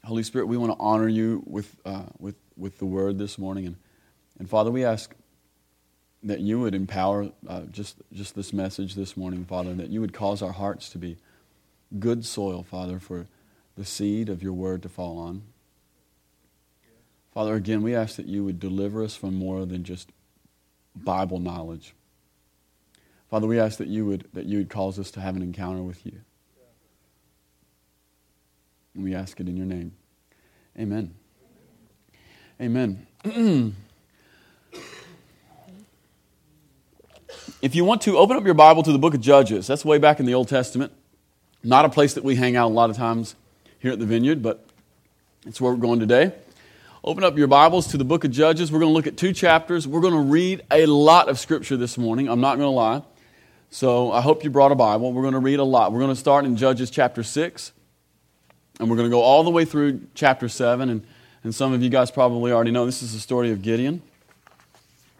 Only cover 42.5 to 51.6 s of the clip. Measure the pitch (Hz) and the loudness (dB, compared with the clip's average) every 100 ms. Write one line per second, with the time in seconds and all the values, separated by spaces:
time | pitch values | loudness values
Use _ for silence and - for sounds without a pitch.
42.5 | 123 117 110 117 107 117 117 107 - _ | 2 2 4 2 2 -4 -4 -6 -14 _
43.5 | _ _ _ 127 113 110 117 127 156 113 | _ _ _ -6 -4 0 2 2 0 -2
44.5 | - _ _ _ _ _ _ _ _ 120 | -6 _ _ _ _ _ _ _ _ -20
45.5 | - 127 123 120 120 110 123 185 - - | -4 -2 0 0 2 4 6 4 0 -20
46.5 | _ - - - - - 165 185 147 143 | _ -20 -20 -20 -12 -6 0 0 2 6
47.5 | 139 160 175 - 147 131 160 147 120 156 | 8 8 6 -2 -4 0 0 0 2 2
48.5 | 165 170 156 160 160 151 - 185 185 180 | 2 0 2 2 2 0 -2 -2 2 4
49.5 | 160 160 175 139 156 185 165 139 156 180 | 4 4 -6 -2 0 2 2 2 2 2
50.5 | 190 - 147 156 147 151 170 185 131 - | -4 2 4 6 6 8 8 6 -2 -2
51.5 | 160 | -4